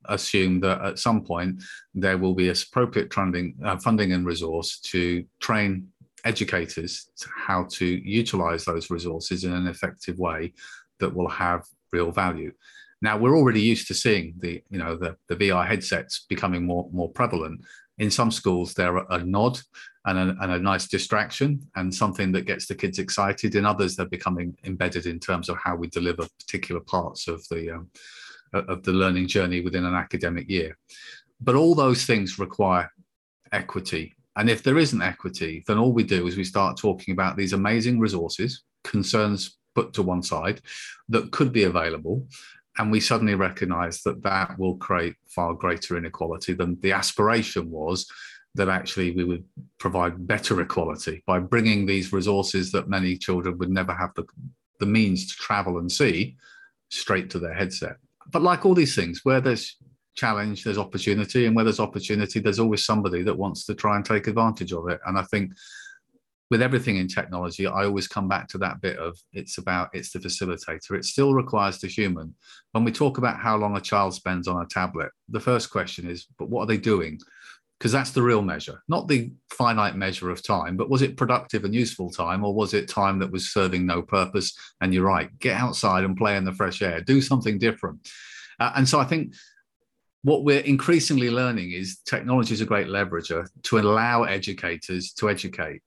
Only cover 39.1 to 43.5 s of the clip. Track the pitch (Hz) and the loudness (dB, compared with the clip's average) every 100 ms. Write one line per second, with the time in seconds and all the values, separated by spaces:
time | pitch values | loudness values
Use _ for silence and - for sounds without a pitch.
39.1 | 113 104 101 - _ _ - 117 - 92 | 2 2 0 -4 _ _ -2 -2 0 0
40.1 | 90 90 80 85 104 - - - - - | 0 -2 -2 -2 -4 -8 -16 -14 -16 0
41.1 | 113 - - 135 117 95 87 82 80 82 | 0 0 2 2 4 4 4 0 -4 -4
42.1 | 120 131 - - - _ - 107 107 - | -4 -4 -16 -20 -20 _ -4 2 2 4
43.1 | 113 110 98 92 | 2 4 2 0